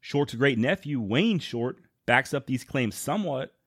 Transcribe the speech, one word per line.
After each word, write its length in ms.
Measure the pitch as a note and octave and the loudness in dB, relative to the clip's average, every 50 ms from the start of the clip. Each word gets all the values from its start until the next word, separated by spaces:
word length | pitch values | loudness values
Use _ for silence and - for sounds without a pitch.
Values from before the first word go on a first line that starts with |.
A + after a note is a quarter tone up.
Short's 320 | - - - C#3+ C#3+ A#2+ - | -12 -2 0 0 0 0 0
great-nephew, 640 | A#2 C3 C#3+ C3+ A2 A2+ C3+ F#3 F#3+ - D3 D3 B2+ | 2 2 2 4 2 2 2 0 -2 -4 -4 -4 -4
Wayne 400 | A2+ F#2+ G#2+ C3+ G3 A#3 G#3+ E3 | -2 0 2 2 4 4 2 0
Short, 380 | - - - A#2+ A#2 B2+ - - _ _ _ _ _ | -2 -4 -4 -4 -4 -4 -4 -8 _ _ _ _ _
backs 280 | - A#2+ B2+ C3 - - | 4 4 4 4 2 -4
up 140 | C#3 C3 - | -6 -2 -2
these 160 | C3 A#2+ - | -4 -4 -4
claims 320 | - - C#3 B2 G#2+ G2 | -4 -2 0 0 0 -2
somewhat 580 | - - - D3 G#3+ G#3 E3+ C#3 B2+ C3+ - _ _ _ | -4 -4 -2 -2 -2 -2 -2 -4 -4 -6 -8 _ _ _